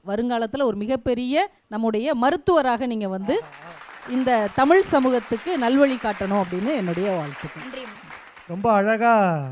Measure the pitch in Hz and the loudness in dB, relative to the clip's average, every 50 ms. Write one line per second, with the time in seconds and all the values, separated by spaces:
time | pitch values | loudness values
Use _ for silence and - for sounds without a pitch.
0 | - 190 202 214 240 240 240 233 226 220 - 285 277 240 202 202 208 226 262 254 | -8 -6 -4 -2 -2 -2 -2 -2 -2 -4 -2 -2 0 0 0 -2 -2 -4 -4 -2
1 | - 254 240 233 254 247 277 320 403 403 - _ _ - 214 220 226 226 214 214 | -2 -2 -2 -2 -2 0 0 0 0 -2 -6 _ _ -10 -6 -2 -2 0 0 0
2 | 240 302 294 233 240 277 339 320 - - 349 311 262 254 240 214 262 247 233 214 | 0 -2 0 2 2 2 0 0 2 2 2 4 4 2 0 0 -2 -4 -4 -4
3 | 208 190 190 190 196 220 311 453 - - - - - 170 - - - - - - | -4 -4 -4 -4 -2 -2 -2 -2 -4 -8 -14 -20 -20 -18 -18 -18 -20 -20 -20 -16
4 | - - 247 262 262 254 247 220 208 196 - 262 269 294 349 392 370 - 339 277 | -10 -4 -4 0 2 2 2 2 0 0 0 2 4 6 6 6 4 4 2 2
5 | 254 262 247 247 214 - 233 220 - 349 359 277 240 233 262 277 285 277 262 226 | 4 2 2 0 -2 -4 -6 -4 -4 -4 -2 0 2 2 4 4 4 4 2 0
6 | - 220 202 - 196 190 202 208 190 175 180 185 208 262 311 247 190 175 170 175 | -4 -4 -4 -4 -2 -2 0 0 0 -2 -4 -4 -2 -2 -2 -2 -2 -2 -2 -2
7 | 196 208 185 170 151 147 143 - - 147 - - 233 254 254 262 254 220 208 - | -2 -2 -2 -2 -4 -6 -10 -12 -12 -14 -12 -14 -14 -12 -12 -12 -14 -14 -16 -18
8 | - - - - - - - - - - 170 190 208 233 214 202 196 214 226 208 | -20 -20 -20 -20 -20 -20 -20 -20 -14 -10 -6 -2 2 2 4 4 4 2 2 2
9 | 233 233 233 214 196 180 165 151 139 131 | 4 4 6 6 4 4 2 0 -4 -6